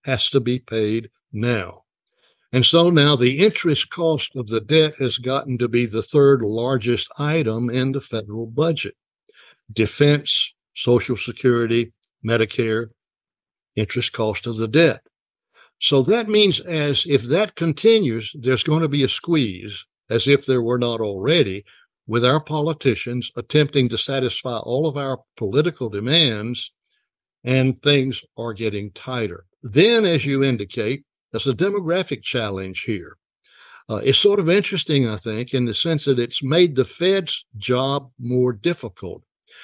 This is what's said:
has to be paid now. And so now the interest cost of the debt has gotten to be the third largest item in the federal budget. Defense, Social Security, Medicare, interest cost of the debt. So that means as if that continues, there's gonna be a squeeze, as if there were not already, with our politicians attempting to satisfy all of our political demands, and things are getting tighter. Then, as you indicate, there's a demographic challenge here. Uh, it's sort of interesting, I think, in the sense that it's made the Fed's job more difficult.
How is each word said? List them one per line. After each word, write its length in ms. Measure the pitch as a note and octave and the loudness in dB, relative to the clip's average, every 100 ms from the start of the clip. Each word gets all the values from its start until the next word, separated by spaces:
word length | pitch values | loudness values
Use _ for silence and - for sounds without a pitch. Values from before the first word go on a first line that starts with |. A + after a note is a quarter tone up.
has 240 | - B2 - | -4 -2 0
to 100 | C#3 | 0
be 180 | A#2 B2+ | 0 -4
paid 520 | - A2+ G#2+ A2+ A2 _ _ | -4 -2 0 -2 -6 _ _
now. 520 | G#2 A#2+ A2+ F2 - _ _ _ _ _ _ - | -4 -2 -2 -4 -12 _ _ _ _ _ _ -2
And 120 | B2+ | 2
so 260 | A#2+ E3 E3+ | 4 6 6
now 260 | E3 D3 C#3 | 6 6 4
the 220 | B2 C#3 | 2 4
interest 520 | G#3 - E3+ D3 - | 2 2 0 0 -2
cost 460 | - E3 D3+ - C3+ | -2 0 0 -4 -8
of 100 | G#2+ | -4
the 140 | A#2+ | -4
debt 360 | A2 D#3 D#3 - | 2 4 4 0
has 200 | C3 - | -4 -4
gotten 400 | B2 C3+ C3+ B2 | -4 -6 -4 -4
to 100 | A#2+ | 0
be 160 | A#2+ | 0
the 180 | A#2+ G#2+ | 0 -4
third 400 | - D3 C#3 C3+ | 0 4 6 6
largest 680 | G#2+ A2 B2 C3 A2 A#2 - - | 2 -2 -2 -2 0 -2 -2 -6
item 520 | D3 D#3+ A#2 A2+ A#2+ | -2 0 0 -2 -2
in 220 | B2+ C3 | -2 -2
the 80 | C3+ | -4
federal 460 | - A2+ G#2 A2 A#2 | -6 -8 -8 -10 -6
budget. 480 | A#2+ D#3+ D#3+ - - _ _ _ _ _ _ - | -2 0 0 -6 -12 _ _ _ _ _ _ -10
Defense, 840 | A2 G#2+ - D3 D3 C#3+ - - _ _ | -2 0 2 4 2 0 -2 -2 _ _
Social 420 | - - A#2+ - A#2 | -6 2 2 2 -4
Security, 800 | - - B2+ A#2+ A2+ A#2 A#2 _ _ _ A2 | -6 -2 0 2 2 0 -2 _ _ _ -2
Medicare, 640 | A2+ A2+ - A2+ A2 A2+ _ _ _ _ _ _ _ _ | 0 0 0 -2 -2 -6 _ _ _ _ _ _ _ _
interest 380 | - G#2+ B2 - | -4 -2 -2 -4
cost 340 | - A2 G#2 A#2 | -2 -4 -4 -6
of 120 | A2 | -6
the 100 | A2+ | 0
debt. 320 | C#3 E3 - _ _ _ _ _ _ _ - | 4 4 2 _ _ _ _ _ _ _ -4
So 220 | - C#3 | 2 2
that 260 | C3 A#3 G#3+ | 4 2 2
means 320 | G#3+ G3+ - | 4 4 2
as 460 | - D#3+ D3 C3+ E3+ | -2 -2 0 0 0
if 160 | C3+ | 0
that 340 | A#2+ E3 G#3+ - | 0 -2 -2 -2
continues, 800 | E3 D3 A3 A3+ D3+ A2+ G#2+ D3+ | -2 2 4 4 2 -2 -6 -6
there's 240 | A#2+ B2+ | -2 0
gonna 260 | - D#3 D#3+ | 2 0 0
be 140 | C#3+ | 2
a 60 | - | 0
squeeze, 800 | - - E3 A2+ F2+ G2+ G2 - _ - | 0 0 0 0 -4 -12 -14 -18 _ -4
as 180 | A2+ C#3 | 0 4
if 160 | C#3 | 2
there 160 | C#3 B2+ | 2 0
were 180 | A#2 B2 | 0 -2
not 220 | A#2+ A2+ | -2 -2
already, 640 | G#2+ G2 A2+ E3+ G#2 G2 - _ _ _ - | -4 -4 0 2 0 -2 -12 _ _ _ -4
with 160 | A#2 | 2
our 160 | B2 D3+ | 2 2
politicians 920 | - D3+ D3+ D3+ C#3 G#2 - B2 A2 | -2 -4 -4 -2 -2 -2 -4 -8 -8
attempting 540 | - - D3+ C#3+ C#3+ B2 | -12 0 2 2 2 0
to 100 | A2+ | 0
satisfy 600 | - C3+ B2+ - B2+ A#2 | -2 -2 -2 -4 -6 -8
all 280 | - B2+ D#3+ | -4 -2 -2
of 100 | C#3 | -4
our 220 | C3+ B2+ _ - | -6 -8 _ -8
political 520 | G#2 B2 E3 - A#2 | -2 0 0 -2 -8
demands, 840 | G2+ A2+ E3 D3 G#2+ A2 A#2+ - _ _ _ _ _ _ _ | -6 0 2 2 0 -6 -8 -10 _ _ _ _ _ _ _
and 400 | A#2+ C3 C3 - | 0 2 2 0
things 400 | D3 C#3+ C3+ A#2+ - - | 2 2 2 -4 -10 -10
are 140 | A#2 | -10
getting 400 | G#2 A2+ G2+ G2+ | -4 -4 -4 -10
tighter. 520 | - - B2+ G#2 F2 - _ | -12 -8 -4 -4 -8 -18 _
Then, 440 | A#2+ A2+ G#3 A#3 | -2 4 4 4
as 200 | G3+ D#3+ | 2 0
you 200 | C#3+ C3+ | 0 0
indicate, 580 | C3+ A#2 G2+ - G#2+ C#3 _ _ _ | 0 0 -4 -4 -4 -4 _ _ _
there's 160 | A2+ C#3 | -4 -2
a 40 | |
demographic 680 | A2+ F#3+ G3+ E3 F3 F3+ C3 | 0 0 -2 -2 -2 -4 -6
challenge 600 | - B2+ G#2+ F#2+ F#2+ F#2 | -4 -4 -4 -6 -8 -8
here. 340 | - G2+ E2 - _ _ _ _ - - - | -6 -6 -8 -20 _ _ _ _ -20 -20 -8
Uh, 60 | G#2+ | -4
it's 220 | C3 C3+ | 2 4
sort 200 | G3+ G3+ | 4 2
of 100 | D#3+ | 2
interesting, 600 | G3 - G3 - C#3+ A#2+ | 0 0 -6 -2 0 0
I 80 | G#2+ | -4
think, 360 | A2 G#2+ A#2+ | -8 -8 -4
in 120 | C3 | -2
the 100 | A#2+ | -2
sense 300 | G#2+ E3+ D#3 | -2 -2 -2
that 160 | C#3+ B2 | 0 0
it's 240 | A#2+ - | 0 -4
made 320 | C3 D#3+ F3+ C3 | 0 2 2 2
the 80 | |
Fed's 600 | B2 - F3 G3 E3 - - G#2+ | -2 0 0 0 -2 -8 -8 -10
job 540 | A2 B2 C3+ C#3 C3+ - | -2 -2 0 -4 -6 -12
more 320 | A#2+ B2+ B2+ | -4 0 0
difficult. 720 | G#2+ E3+ E3+ A2+ - F#2 - _ _ _ - | 0 -4 -4 -10 -12 -12 -12 _ _ _ -20